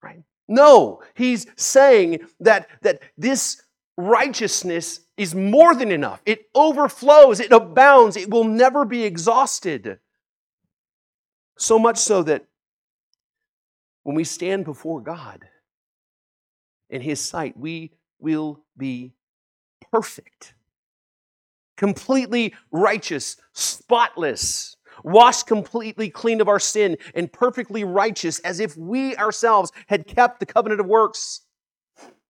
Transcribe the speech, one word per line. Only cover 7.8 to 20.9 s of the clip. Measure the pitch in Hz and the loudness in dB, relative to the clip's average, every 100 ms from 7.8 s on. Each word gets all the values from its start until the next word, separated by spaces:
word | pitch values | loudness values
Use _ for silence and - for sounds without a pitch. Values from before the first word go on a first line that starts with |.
| 269 277 226 214 | 8 8 6 2
it | 190 | -4
will | 226 226 | -2 0
never | 220 254 269 240 | 2 2 2 -4
be | 240 | -4
exhausted. | 214 170 170 226 269 - 185 139 101 95 _ _ _ _ _ _ _ _ _ _ _ _ _ _ _ _ | -6 -4 0 0 0 -4 -8 -10 -12 -16 _ _ _ _ _ _ _ _ _ _ _ _ _ _ _ _
So | - 220 | 0 2
much | 226 220 | 2 -2
so | - 202 | -2 -2
that | 156 147 _ _ _ _ _ _ _ _ _ _ _ _ _ _ _ _ | -2 -4 _ _ _ _ _ _ _ _ _ _ _ _ _ _ _ _
when | - 151 | -8 -6
we | |
stand | 160 - 175 196 | -6 -8 -6 -6
before | 160 139 160 156 | -8 -12 -12 -12
God | 113 165 123 - _ _ _ _ _ _ _ _ _ _ _ _ _ _ _ | -12 -18 -18 -20 _ _ _ _ _ _ _ _ _ _ _ _ _ _ _
in | 131 | -14
his | 135 139 | -10 -10
sight, | - 170 143 - | -10 -10 -12 -12
we | 147 165 160 _ _ _ | -14 -14 -16 _ _ _
will | 156 156 156 147 _ _ | -6 -6 -8 -14 _ _
be | 135 123 127 _ _ _ _ _ _ _ _ | -12 -12 -16 _ _ _ _ _ _ _ _
perfect, | 226 - - _ _ - _ _ _ _ | -6 -6 -18 _ _ -20 _ _ _ _